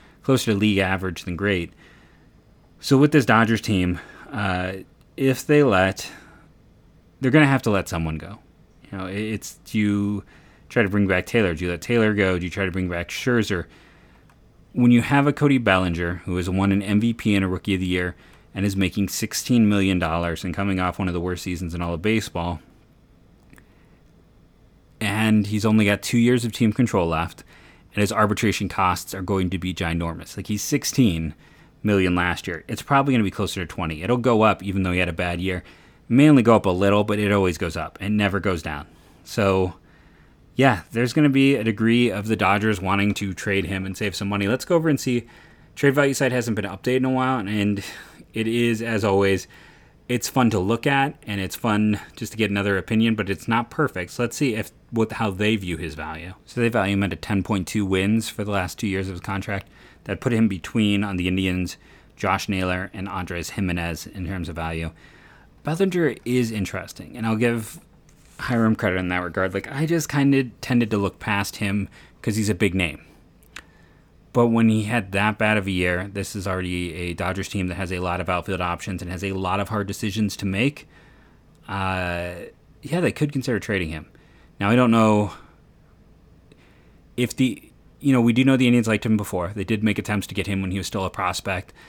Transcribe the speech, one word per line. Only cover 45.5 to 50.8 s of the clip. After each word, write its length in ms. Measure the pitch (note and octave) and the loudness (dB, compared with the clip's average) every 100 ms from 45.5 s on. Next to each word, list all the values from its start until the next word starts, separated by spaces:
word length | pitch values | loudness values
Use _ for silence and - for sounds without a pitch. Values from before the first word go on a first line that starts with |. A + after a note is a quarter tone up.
| - - | -20 -20
Trade 200 | - C#3+ | 0 2
value 200 | C3+ C#3 | 4 2
site 180 | C3 C3+ | 2 0
hasn't 220 | B2 A#2 | 0 -2
been 120 | G#2 G2 | -2 -4
updated 320 | G2 B2+ C3 | -4 0 0
in 60 | C3 | 0
a 40 | |
while, 280 | C3 B2+ C3 | 0 0 -2
and 440 | G2 G#2+ G#2 G2 - - - - - | -2 0 0 -2 -6 -14 -20 -20 -12
it 120 | A2+ A2 | -6 -2
is, 360 | A#2+ A#2 A2 | 2 2 0
as 220 | A#2 A2 | -2 0
always, 440 | G#2 G2 G2 F#2+ - - - - - _ - | 2 4 4 2 -2 -20 -20 -20 -20 _ -6
it's 200 | B2 - | -4 -2
fun 220 | C3+ A#2+ | 2 2
to 80 | G#2+ | 2
look 280 | F#2+ A2+ | 0 0